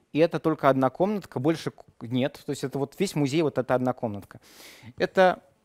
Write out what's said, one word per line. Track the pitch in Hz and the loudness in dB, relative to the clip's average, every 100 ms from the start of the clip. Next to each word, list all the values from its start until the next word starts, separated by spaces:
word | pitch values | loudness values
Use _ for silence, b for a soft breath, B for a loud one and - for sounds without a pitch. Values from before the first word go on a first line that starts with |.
| _ | _
и | 147 | 0
это | 165 156 | 0 0
только | 165 156 139 | -2 2 4
одна | 135 131 | 4 4
комнатка, | - 190 214 - 135 | 2 -2 -2 -8 -4
больше | 143 160 147 | -2 -2 -4
к-, | - - _ | -12 -16 _
нет. | 117 123 139 - - | -6 -2 -2 -4 -10
То | |
есть | 139 | -8
это | 135 139 | -6 -6
вот | 131 - | -6 -4
весь | 190 | -4
музей, | 156 139 156 | -2 0 0
вот | 151 - | 0 -2
эта | 120 | -2
одна | 127 127 | 0 0
комнатка. | - 117 101 - - B B B B 113 B | -2 -6 -8 -12 -20 B B B B -16 B
Это | 180 - 185 - - _ | -2 4 4 2 -6 _